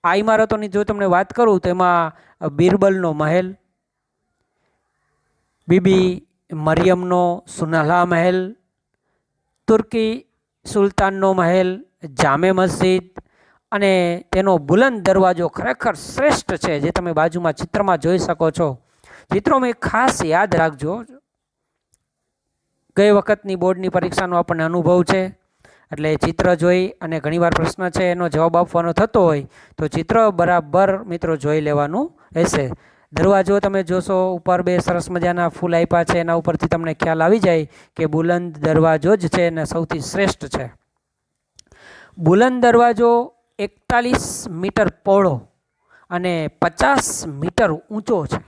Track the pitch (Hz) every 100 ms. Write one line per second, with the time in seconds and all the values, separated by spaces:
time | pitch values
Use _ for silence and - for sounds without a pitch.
0 | 170 190 214 220 220 220 214 190 208 208
1 | 196 180 190 - 233 190 180 180 180 175
2 | 160 - _ _ 160 143 180 190 196 190
3 | 175 151 151 180 185 190 _ _ _ _
4 | _ _ _ _ _ _ _ _ _ _
5 | _ _ _ _ _ _ - 180 185 190
6 | 185 180 _ _ _ 156 156 160 180 180
7 | 180 180 180 175 - - 160 160 151 175
8 | 175 170 175 185 185 233 _ _ _ _
9 | _ _ _ _ _ _ - 220 220 226
10 | 220 240 _ _ _ _ - 214 202 -
11 | 196 196 196 190 170 185 185 185 302 _
12 | 160 131 147 139 185 190 185 151 185 185
13 | 180 - _ _ _ _ _ 202 196 190
14 | 175 170 - 190 196 175 143 180 269 226
15 | 185 190 185 175 170 - 220 - 233 160
16 | - - 285 - - 185 - 147 151 180
17 | 175 156 165 170 170 147 - 208 196 170
18 | 156 185 170 160 160 151 156 127 _ _
19 | _ - _ 196 - 277 254 233 - 220
20 | 254 - 165 165 202 175 160 139 147 214
21 | 226 262 _ _ _ _ _ _ _ _
22 | _ _ _ _ _ _ _ _ _ -
23 | 208 208 196 208 196 185 180 180 185 185
24 | 180 - 180 175 170 165 160 175 165 180
25 | 175 190 185 - _ _ _ _ _ 147
26 | 156 151 - 160 190 175 175 180 185 -
27 | 160 160 143 170 175 - 160 - 185 -
28 | 185 175 170 147 165 170 175 170 170 -
29 | 214 226 175 147 131 - - - 156 165
30 | 160 226 220 175 175 175 147 170 196 190
31 | 220 170 165 156 147 156 151 147 143 190
32 | 311 _ _ 160 170 - 131 - _ _
33 | _ 143 180 196 185 202 196 196 170 185
34 | 180 185 185 180 185 180 180 180 - 175
35 | - 180 175 175 170 - 175 170 175 175
36 | 165 175 170 170 165 160 170 165 165 156
37 | 165 160 165 220 190 165 151 - _ -
38 | 160 156 165 175 175 151 156 156 160 160
39 | 156 208 175 - 170 165 151 170 160 165
40 | 135 185 190 - 143 - 123 _ _ _
41 | _ _ _ _ _ _ _ - - -
42 | - - 160 185 247 254 240 233 240 220
43 | 233 233 247 _ _ - 202 _ _ 240
44 | 240 262 - - 247 165 190 - 208 -
45 | - 196 190 131 - _ _ _ _ _
46 | _ 175 180 170 151 _ - - 254 277
47 | - - 165 139 170 - 214 156 _ 214
48 | 208 208 143 -